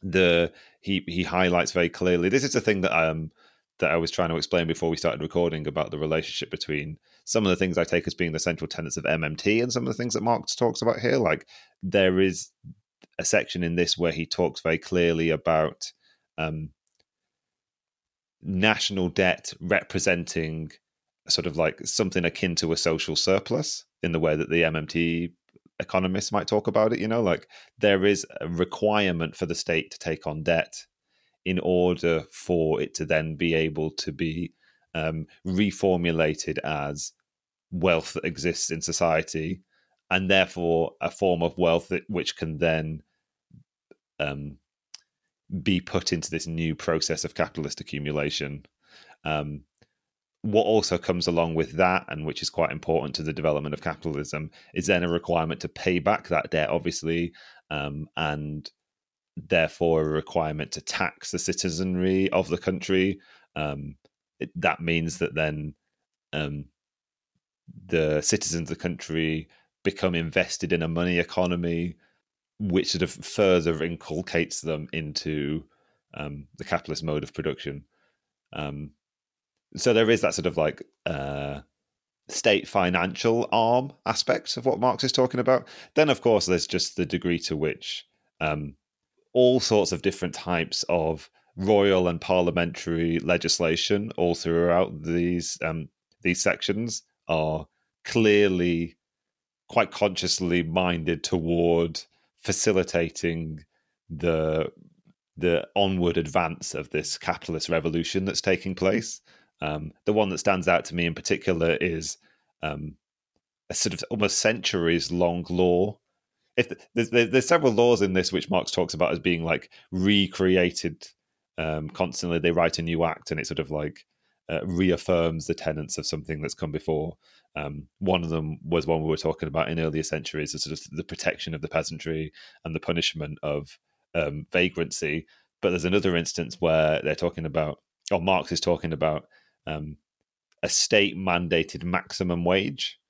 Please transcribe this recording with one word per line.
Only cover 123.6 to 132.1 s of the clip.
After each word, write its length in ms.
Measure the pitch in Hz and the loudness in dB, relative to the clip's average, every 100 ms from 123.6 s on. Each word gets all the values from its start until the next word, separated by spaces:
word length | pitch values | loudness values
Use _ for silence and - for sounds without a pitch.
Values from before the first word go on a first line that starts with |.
of, 100 | 71 | -4
like, 340 | 76 73 - _ _ _ _ _ | -4 -6 -8 _ _ _ _ _
uh, 180 | 82 - | -6 -4
reaffirms 800 | 90 95 85 - 87 85 80 76 | 2 2 2 2 2 2 -2 -4
the 80 | |
tenets 420 | 82 - 76 71 - | -4 -4 -6 -6 -8
of 100 | 78 | -6
something 360 | 78 73 78 | -8 -6 -6
that's 120 | 73 | -6
come 180 | - 80 | -6 -6
before. 440 | 76 - 78 78 - _ _ _ | -6 -2 -2 -4 -10 _ _ _
Um, 320 | - 73 73 71 _ | -10 -10 -10 -14 _
one 240 | 95 90 | 0 0
of 60 | 82 | 0
them 280 | 80 78 78 | -4 -4 -8
was 240 | 78 85 76 | -2 -2 0
one 140 | 82 | -2
we 80 | 78 | 0
were 60 | 78 | -2
talking 300 | 80 80 80 | -2 -4 -4
about 240 | 76 78 | -2 -2
in 80 | 82 | -2
earlier 240 | 80 76 | -2 -2
centuries, 500 | 78 78 - 78 73 | -4 -6 -6 -8 -6
the 60 | 78 | -6
sort 180 | - 78 | -8 -10
of 80 | - | -10
the 140 | 73 | -12
protection 500 | - 80 - - - | -10 -6 -4 -4 -6
of 60 | 80 | -8
the 80 | 76 | -4
peasantry 640 | 82 78 80 80 | -2 -4 -8 -6